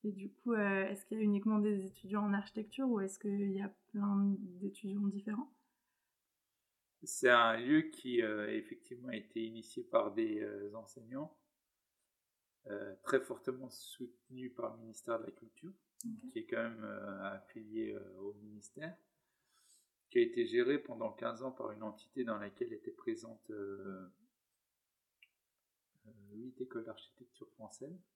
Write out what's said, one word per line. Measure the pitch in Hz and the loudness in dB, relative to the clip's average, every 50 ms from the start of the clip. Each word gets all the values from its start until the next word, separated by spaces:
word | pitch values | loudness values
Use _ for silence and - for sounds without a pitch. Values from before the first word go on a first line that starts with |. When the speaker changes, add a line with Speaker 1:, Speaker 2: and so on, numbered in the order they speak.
| - | -2
Speaker 1:
Et | 214 | -4
du | 190 190 196 202 | -4 -4 -8 -10
coup, | - _ _ 240 233 | -12 _ _ 2 4
euh, | 214 208 202 196 190 190 | 4 4 4 4 4 2
est-ce | 190 202 202 - | 2 -2 -6 -6
qu'il | - 220 | -6 0
y | 220 | 4
a | 214 | 6
uniquement | 208 202 202 202 220 214 214 | 6 6 6 4 6 6 6
des | 208 214 208 196 190 | 6 6 4 2 0
étudiants | 190 - - - 190 202 208 208 | -4 -8 -12 -6 -2 0 2 4
en | 208 196 | 4 2
architecture | 202 202 - - 220 214 - - - 269 254 | 2 0 -2 -6 -6 -6 -6 -2 0 2 2
ou | 240 202 | 4 2
est-ce | 196 190 196 - | 2 0 -4 -2
qu'il | - 208 202 202 202 202 | -2 0 2 2 2 2
y | 190 196 | 2 0
a | 202 202 - _ _ _ | -2 -4 -8 _ _ _
plein | - 208 202 202 202 196 202 202 196 190 | -2 0 2 4 6 6 6 6 4 2
d'étudiants | 202 185 180 180 196 196 196 - - 196 196 202 202 | 0 -8 -8 -6 -6 -6 -6 -4 -6 -4 -2 2 2
différents ? | 196 196 202 196 220 214 226 294 - _ _ _ _ _ _ _ _ _ _ _ _ _ _ _ _ _ _ _ _ _ _ _ _ _ _ _ _ _ _ - | 2 0 0 -4 -2 -4 -4 -4 -6 _ _ _ _ _ _ _ _ _ _ _ _ _ _ _ _ _ _ _ _ _ _ _ _ _ _ _ _ _ _ -10
Speaker 2:
C'est | - - - - 127 | -8 -4 6 8 10
un | 123 120 117 113 113 | 12 12 10 8 6
lieu | 113 120 127 151 156 160 | 4 4 6 6 6 4
qui, | 156 - - - 127 120 117 | 2 -8 -10 -6 2 2 4
euh, | 110 107 107 107 104 107 | 4 4 0 0 -2 -2
effectivement, | 110 110 107 - - - _ - 127 123 123 123 | -2 -4 -4 -6 -14 -16 _ -14 -14 -10 -8 -6
a | 120 | -6
été | 107 - - - 113 | -6 -8 -6 -6 -4
initié | 113 113 113 113 110 - - - 117 | -4 -4 -6 -10 -14 -10 -10 -10 -8
par | - - 113 104 104 98 | 2 2 4 4 4 0
des, | 110 113 107 107 104 | 0 0 0 0 -2
euh, | 107 104 104 101 101 104 104 | -4 -4 -6 -6 -8 -8 -10
enseignants, | 113 110 - - 123 113 113 127 135 - - - _ _ _ _ _ _ _ _ _ _ _ _ _ _ _ _ _ _ _ _ _ _ _ _ _ _ | -12 -14 -14 -18 -18 -14 -10 -8 -8 -8 -8 -12 _ _ _ _ _ _ _ _ _ _ _ _ _ _ _ _ _ _ _ _ _ _ _ _ _ _
euh, | - - 104 101 101 95 - _ | -10 -8 -8 -8 -10 -12 -10 _
très | - 135 135 | 4 4 4
fortement | - - 123 - - - 127 127 131 123 | 4 2 -10 -4 -4 -4 -4 -4 -8 -12
soutenu | - - - - - - 123 120 - _ _ _ 127 127 127 123 | -14 -14 -16 -16 -12 -12 -12 -12 -12 _ _ _ -12 -10 -10 -10
par | - - 117 110 110 | -6 -6 -6 -6 -6
le | 113 | -10
ministère | 113 113 110 - - - - 113 | -16 -16 -16 -12 -4 -2 -2 -2
de | - | -2
la | - | -6
Culture, | - - 117 107 _ - - 180 196 _ _ _ _ _ - | -12 -16 -20 -20 _ -16 -16 -16 -16 _ _ _ _ _ -8
Speaker 1:
Ok. | 233 220 - - 254 | -8 -8 -8 -12 -8
Speaker 2:
qui | - - | -8 -8
est | - | -4
quand | - - 113 | -2 -2 -2
même, | 117 117 113 110 107 | -2 -4 -4 -8 -10
euh, | 107 104 101 101 101 95 95 95 98 | -8 -8 -8 -8 -8 -8 -8 -8 -8
affilié, | 101 98 - - - 113 110 107 107 110 110 107 104 | -8 -8 -14 -14 -16 -16 -14 -6 -4 -4 -2 -2 -4
euh, | 101 98 95 95 92 | -6 -10 -12 -12 -10
au | 98 101 104 | -10 -10 -10
ministère, | 104 107 107 104 104 - - _ - 156 165 180 - _ _ _ _ _ _ _ _ _ _ _ _ _ _ _ _ _ _ _ _ _ _ | -10 -16 -16 -16 -16 -18 -16 _ -10 -10 -10 -12 -14 _ _ _ _ _ _ _ _ _ _ _ _ _ _ _ _ _ _ _ _ _ _
qui | - 123 | 4 4
a | |
été | 117 117 117 120 117 | 4 6 4 0 0
géré | 113 113 120 120 127 143 | 4 4 4 4 4 4
pendant | 143 - - 123 113 113 110 110 | 2 0 -6 -8 -4 -4 -6 -4
quinze | - 117 117 117 113 | -4 -4 -4 -4 -4
ans | 131 131 | -8 -8
par | 127 - 117 110 | -6 -6 -8 -8
une | 107 107 110 | -8 -6 -8
entité | 107 104 - - _ _ 131 123 | -8 -10 -10 -18 _ _ -4 -2
dans | 117 110 | -2 -2
laquelle | 104 104 101 - - 123 117 110 | -4 -4 -8 -4 -4 -4 -4 -4
étaient | 104 - - | -8 -10 -10
présentes, | - - - 120 113 113 - 113 113 - _ - | -12 -6 -4 -4 -4 -4 -8 -14 -16 -16 _ -12
euh, | 107 104 98 101 98 98 98 98 95 92 92 92 _ _ 220 _ _ _ _ _ _ _ _ _ _ _ _ _ _ _ _ _ _ _ - _ _ _ _ _ _ _ _ _ _ _ _ _ _ _ _ | -8 -8 -6 -8 -8 -8 -10 -10 -10 -10 -12 -16 _ _ _ _ _ _ _ _ _ _ _ _ _ _ _ _ _ _ _ _ _ _ -20 _ _ _ _ _ _ _ _ _ _ _ _ _ _ _ _
euh, | 107 117 107 101 101 104 | -20 -20 -20 -20 -16 -14
huit | 107 120 127 123 - | -12 -12 -12 -8 -8
écoles | 127 127 - 117 113 | -8 -4 -4 -6 -6
d'architecture | 117 110 - - - _ _ 127 _ _ - 139 - _ | -6 -10 -12 -16 -20 _ _ -20 _ _ -20 -20 -20 _
françaises | - 110 107 - - 131 147 180 185 _ _ _ | -16 -14 -14 -12 -12 -10 -10 -12 -12 _ _ _